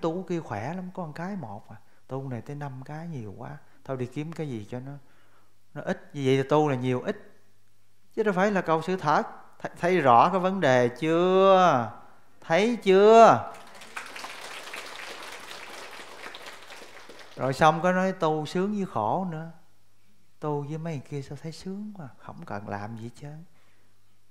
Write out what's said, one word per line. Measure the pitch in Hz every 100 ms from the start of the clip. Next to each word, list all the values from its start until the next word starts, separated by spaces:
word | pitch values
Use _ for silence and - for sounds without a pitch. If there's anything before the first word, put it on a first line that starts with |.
tu | 165 175
kia | 185 170
khỏe | - 104 127
lắm, | 185 185
có | 185 160
một | 143
cái | 180 202
một | 113 104 -
à. | - - - -
Tu | 135 135
này | 117
tới | 113 147
năm | 143 131 135
cái | 151 170
nhiều | 143 104 104
quá. | 131 147 - -
Thôi | - 131
đi | 123
kiếm | 147 156
cái | 160 151
gì | 113 101
cho | 123
nó, | 135 139 - - - - - - -
nó | 147
ít. | - 190 -
Như | 147 131
vậy | 135
là | 135
tu | 151 151
là | 127
nhiều | 127 123
ít. | - - - - - - - - - - -
Chứ | -
đâu | 214
phải | 180 208
là | 190
cầu | 165 160
sự | 170 185
thật. | 147 170 226 - - -
Th-, | - -
thấy | 175 180
rõ | 135 120 160
cái | 190
vấn | 185 190
đề | 143 127 123
chưa? | - 160 165 180 190 196 185 180 131 110 - - - - -
Thấy | - 165 226 220
chưa? | 196 190 208 226 214 117 104 - - - - - - - - - - - - - - - - - - - - - - - - - - - - - - - - - - - - - - -
Rồi | 127
xong | 135 156 165
có | 180
nói | 185 190
tu | 185 156 156 147
sướng | 180 196 208
với | 185
khổ | 117 107 156 190
nữa. | 160 165 - - - - - - - - -
Tu | 151 147
với | 143 156
mấy | 170
người | 147 -
kia | 143
sao | 135 139
thấy | 165
sướng | 156 190 202 214 202
quá, | 131 -
không | - - 165
cần | 104 107
làm | 101 107 113
gì |
hết | 117 -
trơn. | 147 151 175 - - - - - - - -